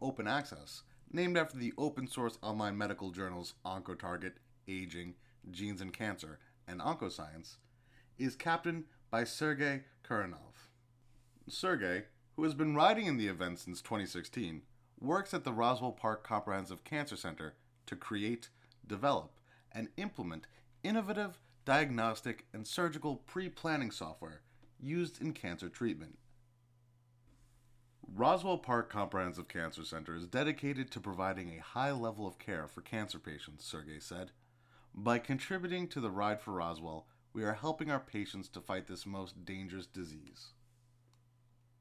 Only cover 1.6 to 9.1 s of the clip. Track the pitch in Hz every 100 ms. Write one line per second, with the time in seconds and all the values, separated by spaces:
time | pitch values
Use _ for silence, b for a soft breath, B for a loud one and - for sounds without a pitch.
1.6 | 120 - 151 131 127 - 117 - 107 107
2.6 | 104 101 104 101 95 87 95 87 85 -
3.6 | 90 95 90 87 90 87 90 - - -
4.6 | - 95 90 85 87 87 b b 92 90
5.6 | 104 95 95 - 107 95 76 76 b b
6.6 | - 90 127 165 95 85 76 82 - -
7.6 | b b b b b - 131 - 170 165
8.6 | 170 160 156 b b